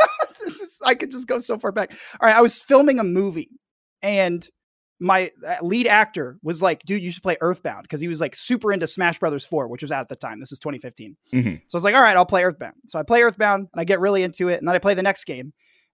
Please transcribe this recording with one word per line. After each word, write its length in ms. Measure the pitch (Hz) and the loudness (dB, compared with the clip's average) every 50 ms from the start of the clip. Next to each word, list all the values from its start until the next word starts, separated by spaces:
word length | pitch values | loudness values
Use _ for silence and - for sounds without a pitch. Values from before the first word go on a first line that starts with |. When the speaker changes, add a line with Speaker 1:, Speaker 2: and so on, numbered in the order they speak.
| 640 - 1077 1077 - - - - 440 | 4 4 2 0 -6 -6 -6 -10 -12
Speaker 1:
this 160 | 349 - - | -12 -12 -12
is, 180 | 403 330 - - 285 | -14 -18 -14 -4 0
I 120 | 262 262 | 0 0
could 160 | 262 311 269 | 0 -2 -6
just 160 | 262 247 254 226 | -10 -8 -6 -4
go 120 | 254 240 | -4 -4
so 180 | 240 - 226 202 | -4 -6 -6 -6
far 140 | - 214 | -6 -4
back. 200 | 190 214 190 - - - - - - - | -4 -4 -6 -6 -8 -14 -20 -20 -4 2
All 80 | - 226 | 4 6
right, 80 | 214 | 6
I 60 | 233 | 8
was 180 | 240 233 - - | 6 6 4 0
filming 400 | - - 277 262 285 294 262 247 | 0 4 6 6 6 6 4 2
a 40 | 214 | 0
movie, 460 | 180 175 185 202 196 165 160 147 - - - _ _ _ _ _ _ _ _ | 0 0 0 0 0 -2 -6 -10 -12 -14 -20 _ _ _ _ _ _ _ _
and 460 | - 202 208 196 190 180 175 175 - - _ _ _ _ _ _ _ _ _ - | -4 -2 0 2 2 0 0 -4 -8 -12 _ _ _ _ _ _ _ _ _ -4
my, 300 | 180 185 185 185 185 - - _ - 151 | 0 2 2 2 2 -2 -6 _ -8 -8
uh, 80 | 180 - | -6 -4
lead 260 | 165 175 202 240 247 226 | -4 -2 0 0 2 4
actor 500 | 208 214 214 208 - 180 139 127 127 - - | 4 4 4 2 -2 -6 -8 -8 -10 -10 -8
was 180 | 156 175 156 | -8 -4 0
like, 220 | 185 180 160 - _ | 0 0 0 -2 _
"Dude, 180 | - 196 208 | -6 -6 -4
you 80 | 175 180 | -4 -6
should 140 | 170 - - | -10 -6 -4
play 140 | 190 170 - | -4 -4 -2
Earthbound," 480 | 165 175 180 - - 147 - - - - | -2 -2 -2 -4 -6 -10 -10 -10 -12 -12
'cause 140 | - 143 | -10 -8
he 80 | 156 175 | -6 -6
was, 100 | 165 151 | -6 -4
like, 160 | 160 135 - | -6 -6 -6
super 380 | - - - 247 240 220 214 202 | -8 -6 -4 -2 -2 0 -2 -2
into 120 | 190 165 | -2 -2
Smash 320 | 156 - 185 180 175 170 - | -4 -4 -2 0 -2 0 0
Brothers 280 | 190 160 147 139 - | -2 -2 -2 -4 -6
four, 220 | - 165 151 131 117 | -4 -4 -4 -4 -4
which 120 | 120 - | -8 -12
was 120 | 156 139 151 | -10 -8 -6
out 80 | 135 | -6
at 80 | 120 - | -6 -8
the 60 | 127 - | -12 -14
time. 220 | - 123 110 107 | -12 -12 -12 -14
This 100 | 135 - | -14 -16
is 80 | 143 - | -16 -12
twenty 180 | - 151 143 123 | -10 -10 -10 -10
fifteen. 380 | - 123 - - 117 104 - _ _ _ - | -12 -16 -18 -18 -20 -20 -20 _ _ _ -2
Speaker 2:
Mm-hmm. 220 | 127 123 107 80 78 _ _ | -2 0 0 -4 -8 _ _
Speaker 1:
So 80 | - | -6
I 20 | 170 | -2
was 60 | 165 | 0
like, 100 | 202 220 | 2 4
"All 60 | 269 | 6
right, 160 | 262 220 196 180 | 6 6 6 4
I'll 80 | 180 | 4
play 180 | - 202 180 180 | 4 2 2 2
Earthbound." 320 | 185 - - - - - _ _ - | 0 -2 -4 -10 -14 -16 _ _ -10
So 120 | - 160 | -8 -8
I 40 | 151 | -2
play 180 | - 226 240 240 | 2 4 4 4
Earthbound, 460 | 233 185 - 214 208 202 196 196 - - | 4 2 0 0 0 0 0 -4 -6 -8
and 60 | 170 | -4
I 60 | 170 | -2
get 160 | 170 196 175 | 0 0 2
really 220 | 180 202 202 190 185 | 2 2 2 2 0
into 260 | 180 170 - 180 180 | -2 -2 -2 -2 -2
it, 100 | 175 - | -2 -2
and 80 | - 170 | 0 0
then 80 | 180 | -2
I 40 | 175 | 0
play 140 | 180 202 202 | 2 0 0
the 60 | 180 185 | 2 0
next 200 | 196 190 - - | -2 -2 -2 -6
game, 300 | - 147 127 127 147 - _ _ _ _ _ _ _ | -12 -12 -12 -12 -14 -18 _ _ _ _ _ _ _